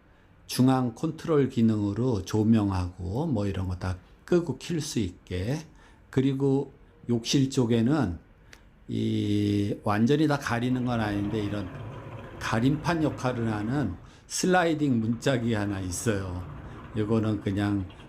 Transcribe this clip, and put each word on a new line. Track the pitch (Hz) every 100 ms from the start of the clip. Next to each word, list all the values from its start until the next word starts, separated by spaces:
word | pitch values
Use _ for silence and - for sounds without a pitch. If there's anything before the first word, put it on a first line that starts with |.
| _ _ _ _ -
중앙 | - 127 131 123
컨트롤 | 113 160 156 - 151 131
기능으로 | - 113 107 104 101 127 104
조명하고 | 92 107 110 113 101 95 90 87 87 110 170
뭐 | 113 101
이런 | 95 92
거 | 90
다 | 92 90 - - -
끄고 | 175 170 127
킬 | - 170
수 | 143 123
있게, | 92 - - 90 101 151 160 - - - -
그리고 | - 131 135 139 135 139 - - - -
욕실 | 117 - 147 131
쪽에는 | - 113 117 113 156 101 82 - - - - - - -
이 | 113 110 107 104 104 104 104 101 -
완전히 | 110 104 117 147 151
다 | 139
가리는 | - 117 123 127 123
건 | 117
아닌데 | 107 101 101 110
이런 | 101 104 92 - - - - - - -
가림판 | - 113 131 151 - 165
역할을 | 147 - 127 117 113
하는 | 107 107 143 113 87 - - -
슬라이딩 | - 185 180 170 151 147 117
문짝이 | 110 117 139 123 117
하나 | 107 101 98
있어요. | 92 87 117 101 95 87 90 - - - - 110
이거는 | 107 113 110 104
그냥 | 104 98 101 101 92 -